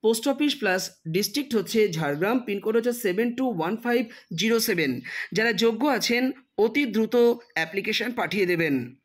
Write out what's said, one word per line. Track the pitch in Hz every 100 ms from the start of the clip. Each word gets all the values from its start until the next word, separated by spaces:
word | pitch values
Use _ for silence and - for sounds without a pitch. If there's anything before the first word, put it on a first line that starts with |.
পোস্ট | 220 226 285
অফিস | 269 294 277
প্লাস | 208 185 180 - 160
ডিস্ট্রিক্ট | 165 208 277 277 226
হচ্ছে | 175 226 214 160
ঝাড়গ্রাম, | 151 143 190 254 240
পিনকোড | 196 196 220
হচ্ছে | 233 240
সেভেন | 202 180 240 240
টু | 262 196
ওয়ান | 160 220
ফাইভ | 240 240 254 - _ 165
জিরো | 208 226 220
সেভেন। | 180 151 123 - - - 175
যারা | 226 214
যোগ্য | 226 220 294 247
আছেন | - 240 262 - _ -
অতি | 220 240 285
দ্রুত | 208 220 240 233 240 - -
অ্যাপ্লিকেশন | 160 196 196 214 240 240
পাঠিয়ে | 170 185 185
দেবেন। | 175 160 135 120 -